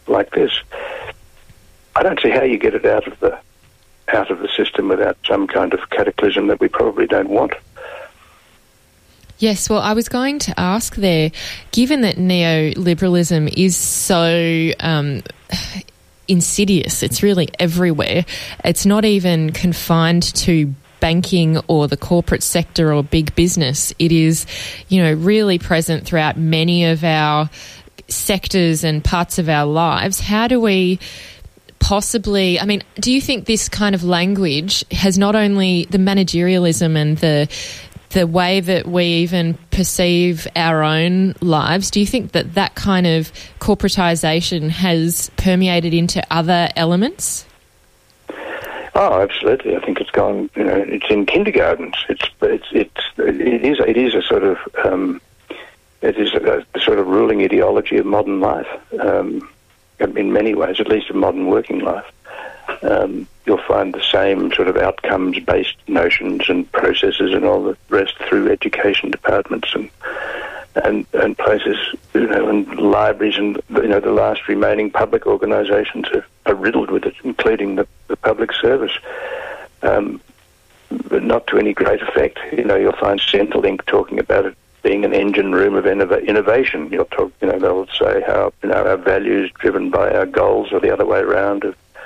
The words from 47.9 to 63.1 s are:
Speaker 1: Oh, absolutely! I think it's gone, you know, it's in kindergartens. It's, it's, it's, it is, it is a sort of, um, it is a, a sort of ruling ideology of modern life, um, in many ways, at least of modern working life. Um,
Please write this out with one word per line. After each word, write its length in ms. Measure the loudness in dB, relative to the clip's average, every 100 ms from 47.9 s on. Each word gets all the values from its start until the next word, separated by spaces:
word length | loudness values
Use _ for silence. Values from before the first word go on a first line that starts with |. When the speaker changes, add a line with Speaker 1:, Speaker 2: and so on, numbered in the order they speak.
| _ _ _ -18 -14 -12 -12 -12 -14 -4 0
Speaker 1:
Oh, 260 | 2 2
absolutely! 540 | 0 0 0 0 0 -4
I 80 | -4
think 140 | -6
it's 120 | -2
gone, 380 | 0 0 -2 -6 -4
you 80 |
know, 220 | 0 0 -2
it's 220 | -6 0
in 160 | 0 2
kindergartens. 680 | 0 2 2 2 0 -4 -8 -6
It's, 160 | -6 -8 -2
it's, 260 | -2 -2 -2
it's, 300 | -2 -2 -6 -8 -2
it 480 | -2 0 0 2 0
is, 140 | 2 2
it 120 | 2
is 180 | 2 0
a 60 |
sort 220 | 0 2
of, 140 | 2 -2 -6 -2 -2
um, 340 | 0 -2 -6 -12 _ -20 -18 -18 _ _ _
it 140 | -2 0
is 160 | -2
a, 300 | 0 0 0 -4 -2
a 40 |
sort 200 | 0 2
of 80 | 2
ruling 340 | 2 2 2
ideology 560 | 2 4 4 2 2 0
of 80 | 2
modern 340 | 0 0 0
life, 280 | 0 -2 -6 -12 -10 -4
um, 480 | 0 0 -2 -6 -10 _ _ _ _ -4
in 340 | -2 0 0
many 200 | 2 2
ways, 280 | 0 -2 -2
at 80 | 0
least 200 | 0 0
of 60 | 0
modern 320 | 0 0 0
working 320 | 0 0 -4
life. 260 | -4 -4 -10 -20 -20 -16 -16 -14 -12 -6
Um, 440 | 0 0 0